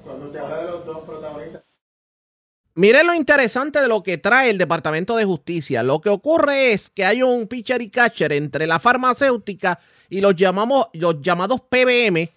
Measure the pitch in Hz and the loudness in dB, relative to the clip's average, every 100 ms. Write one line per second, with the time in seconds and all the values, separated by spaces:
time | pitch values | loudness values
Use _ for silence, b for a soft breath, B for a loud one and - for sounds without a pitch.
0 | 156 131 143 147 143 156 175 170 160 156 | -16 -16 -14 -12 -10 -8 -8 -10 -12 -14
1 | 160 156 151 147 160 - _ _ _ _ | -14 -14 -14 -14 -16 -18 _ _ _ _
2 | _ _ _ _ _ _ _ - 202 262 | _ _ _ _ _ _ _ 2 6 6
3 | 339 349 277 294 240 247 294 294 262 220 | 4 2 2 2 2 -2 -2 0 0 0
4 | - 170 - 262 254 196 170 165 156 156 | -2 -4 2 2 2 0 0 0 -2 -4
5 | 185 226 202 170 - 170 - 120 123 151 | -2 0 0 -2 -4 -8 -4 -2 0 0
6 | 208 202 277 320 294 277 254 202 - - | 0 0 2 2 2 2 2 0 -4 -4
7 | 185 240 254 247 220 254 220 247 226 247 | 0 2 2 0 -4 -10 -4 -4 -4 0
8 | 233 - 156 147 147 143 160 165 233 254 | 0 0 -2 -2 -4 -4 -2 0 2 2
9 | 254 240 277 240 - 180 190 175 b b | 0 0 0 0 -6 -4 -4 -4 b b
10 | b 190 196 175 190 185 226 277 - 160 | b 0 2 4 2 2 0 0 0 -2
11 | 175 156 147 175 196 254 _ 247 254 240 | -2 -2 -2 -2 -2 -4 _ 0 2 2
12 | 226 165 165 | 2 0 -2